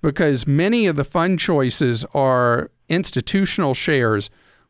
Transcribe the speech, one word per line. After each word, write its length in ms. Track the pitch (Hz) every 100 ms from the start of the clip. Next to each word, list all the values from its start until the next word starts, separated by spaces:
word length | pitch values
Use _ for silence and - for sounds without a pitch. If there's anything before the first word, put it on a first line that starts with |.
because 440 | 160 143 160 135 113
many 400 | 143 185 233 208
of 100 | 147
the 80 |
fund 340 | 139 170 170 180
choices 640 | - 160 127 - 131 117 -
are 560 | - 135 127 123 120 - _ _
institutional 840 | 165 190 - - 196 196 - 151
shares, 540 | 131 - 143 117 107 104 _ _ _ _